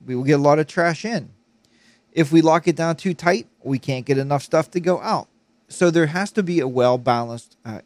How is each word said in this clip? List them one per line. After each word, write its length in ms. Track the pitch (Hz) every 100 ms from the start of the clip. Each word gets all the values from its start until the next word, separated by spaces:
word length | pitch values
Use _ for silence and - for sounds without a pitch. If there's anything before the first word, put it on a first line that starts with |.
| 123
we 100 | 127
will 80 |
get 100 | 135
a 100 | 147
lot 160 | 143 151
of 80 | 151
trash 360 | - 170 160
in. 280 | 214 226 120 _ _ _ _ _ _ _ _
If 180 | - 151
we 100 | 165
lock 260 | 160 160 170
it 80 | 151
down 200 | 165 165
too 180 | 196
tight, 320 | 170 175 196 - _
we 160 | 127 135
can't 260 | - 131
get 140 | 120 135
enough 240 | 135 143
stuff 300 | - 160 156
to 80 | 180
go 200 | 170 175
out. 260 | 202 185 - _ _ _ _
So 240 | - 175
there 160 | 165 156
has 240 | 175 202
to 100 | -
be 180 | 180 175
a 80 | 131
well-balanced, 920 | 127 123 127 120 120 117 117 - _
uh, 180 | 117 110